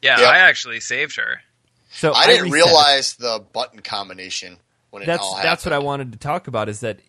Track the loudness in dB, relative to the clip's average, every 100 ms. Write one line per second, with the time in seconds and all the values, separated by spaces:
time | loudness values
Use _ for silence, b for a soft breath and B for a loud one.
0 | 4 4 6 6 4 2 -6 -10 -8 -6
1 | -6 -8 -8 -10 _ _ _ _ _ -4
2 | 0 4 4 4 2 2 6 6 6 2
3 | 0 -6 -8 -8 -8 -10 -10 -12 -12 -12
4 | -12 -14 -12 -12 -14 -20 _ _ _ -12
5 | -6 -6 -6 -4 -4 -4 -4 -4 -4 -8
6 | -10 -14 -8 -8 -6 -8 -6 -8 -10 -10